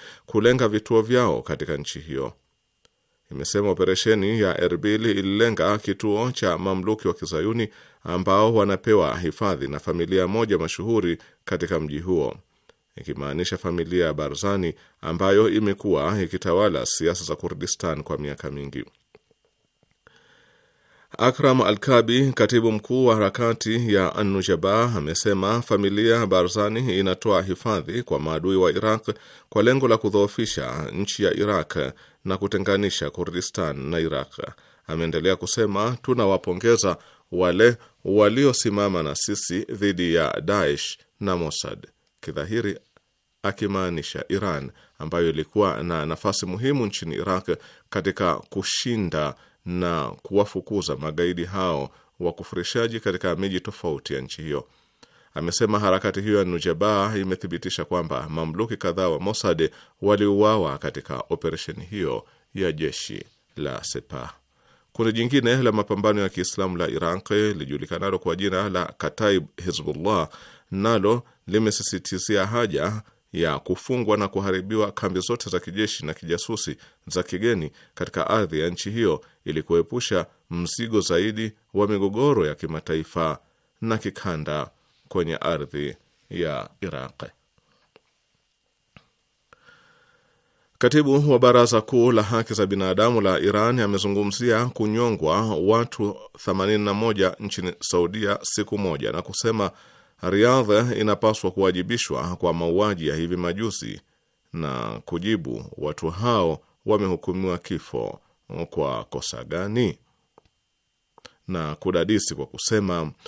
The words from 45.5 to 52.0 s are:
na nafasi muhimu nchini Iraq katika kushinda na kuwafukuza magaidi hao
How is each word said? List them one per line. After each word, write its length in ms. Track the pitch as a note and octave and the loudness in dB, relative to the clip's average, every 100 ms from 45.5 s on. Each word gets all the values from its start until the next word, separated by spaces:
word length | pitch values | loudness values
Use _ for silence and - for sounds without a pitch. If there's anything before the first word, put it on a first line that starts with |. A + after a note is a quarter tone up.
| G#2+ G2 A#1+ | 0 0 0
na 240 | E2+ E2 D#2 | -2 -4 -4
nafasi 400 | D#2+ G#2 F#2+ F#2 | -4 -2 -4 -4
muhimu 400 | F#2 C3 C#3+ G#2+ | -4 0 0 -2
nchini 280 | - E2 | -4 -8
Iraq 360 | - F#2 F#2 F#2 E2 - - - | -6 -2 -2 -2 -6 -8 -20 -8
katika 440 | G2+ G2 F2+ F2+ | -4 -2 0 0
kushinda 1000 | D2 - G2 F2+ - B2+ A2+ F#2 D#2 D2 C#2 _ _ | -2 -4 -6 -4 -2 -2 0 0 0 -2 -6 _ _
na 440 | F2 F2+ F2 E2+ C2 G1+ | -6 -2 0 0 -4 -8
kuwafukuza 720 | - G2 G2 F#2+ - G#2 D#2 C2+ | -2 0 2 -2 -4 -4 -2 -4
magaidi 480 | D#2 D#2 F2 F2 | -4 -2 0 -2
hao 460 | E2+ G2 F#2 D2+ C#2 _ | -4 -2 -2 -2 -4 _